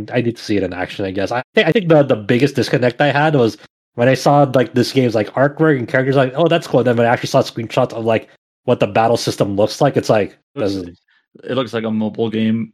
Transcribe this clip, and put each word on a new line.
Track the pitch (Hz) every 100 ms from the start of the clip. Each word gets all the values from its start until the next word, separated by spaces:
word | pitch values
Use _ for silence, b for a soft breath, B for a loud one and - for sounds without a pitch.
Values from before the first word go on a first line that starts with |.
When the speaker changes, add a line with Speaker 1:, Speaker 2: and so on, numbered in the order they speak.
| 107
Speaker 1:
I | 127
need | - -
to |
see | - 101
it |
in | 92
action, | 90 90 - 95
I |
guess. | 95 95
I | 120 -
think, | 220 165
I |
think | 220 165
the, | 156
the | 131 110
biggest | 101 123 139 -
disconnect | 107 131 123 -
I | 147
had | 139 156 143
was | 113 - B _ _ -
when | 127
I | 131
saw, | 156 143 139 127
like, | 120
this | - 117
game's, | 139 123 107
like, | 104
artwork | 127 143 147 160 135
and | 110
characters, | 131 131 139
like, | 131 143
"Oh, | 165
that's | 170 -
cool." | 127
And | 120
then | 117
when | 117
I |
actually | 123 -
saw | 135
screenshots | - - 113 - -
of, | 117 113
like, | 110 - b _ _
what | - 120
the | 110
battle | 101 117 117
system | - - 101 98
looks | 107 -
like, | 143 127
it's | -
like, | 110 95 _ _ 139
Speaker 2:
Looks | 101
Speaker 1:
doesn't | 98 87 87 _ _ _ - -
Speaker 2:
it | 127
looks | 113
like | 113 110
a |
mobile | 110 107 95 117
game. | 110 110 113 110